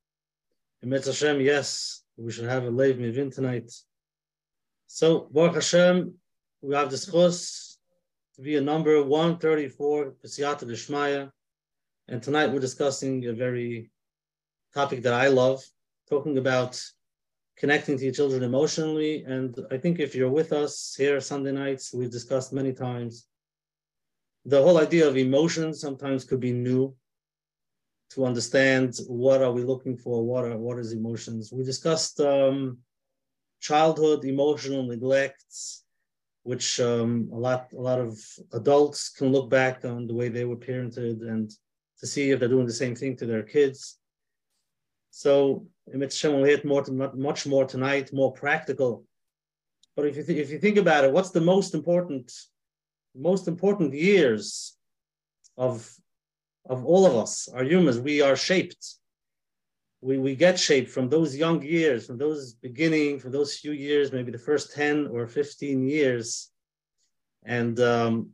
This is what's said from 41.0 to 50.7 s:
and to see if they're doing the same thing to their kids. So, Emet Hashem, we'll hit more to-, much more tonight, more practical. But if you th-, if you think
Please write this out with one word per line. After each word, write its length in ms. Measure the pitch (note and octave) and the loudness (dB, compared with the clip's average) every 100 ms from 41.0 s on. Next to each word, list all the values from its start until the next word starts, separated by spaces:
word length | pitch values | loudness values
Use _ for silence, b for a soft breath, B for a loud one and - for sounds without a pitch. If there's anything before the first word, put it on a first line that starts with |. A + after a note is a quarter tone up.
| A#2 A2+ A2+ | -6 -6 -6
and 240 | A2 G#2+ - _ _ _ _ | -6 -6 -10 _ _ _ _
to 80 | B2+ | -8
see 240 | - C#3 | -2 2
if 80 | C3 | 2
they're 80 | A#2+ | 4
doing 180 | C3 B2 | 2 2
the 60 | |
same 240 | A2+ B2+ A#2 | -2 -4 -4
thing 220 | C3+ B2 | -6 -6
to 80 | A#2+ | -4
their 180 | A2 | -4
kids. 540 | G#2 D3 C#3 B2+ - - _ _ _ _ _ _ _ _ _ _ _ | 0 2 2 0 -14 -20 _ _ _ _ _ _ _ _ _ _ _
So, 560 | - D3 C#3 C#3 C3+ - _ - | -2 4 4 4 0 -6 _ -14
Emet 100 | C3 | -8
Hashem, 300 | C3+ - D#3+ | -6 -2 0
we'll 120 | C#3 C#3 | 4 4
hit 200 | C#3+ D3 | 4 2
more 180 | C#3+ | 0
to-, 280 | C3+ C3 C3+ C3 | 0 -4 -6 -4
much 300 | C#3 - D3 | -4 -4 0
more 200 | C3+ C3 | 2 2
tonight, 480 | C3 C3+ C#3 C3 | 0 -2 -2 -2
more 180 | C3+ C3 | 0 0
practical. 720 | - C#3+ D#3 - C3 B2+ G#2+ - _ _ _ _ _ _ _ _ - | 0 -2 -2 -2 -2 -2 -2 -10 _ _ _ _ _ _ _ _ -4
But 100 | D3 | -4
if 100 | C#3 | -4
you 80 | |
th-, 160 | D#3+ D#3+ | -4 -4
if 100 | C3+ | -4
you 80 | D#3 | 0
think 200 | G#3 | 2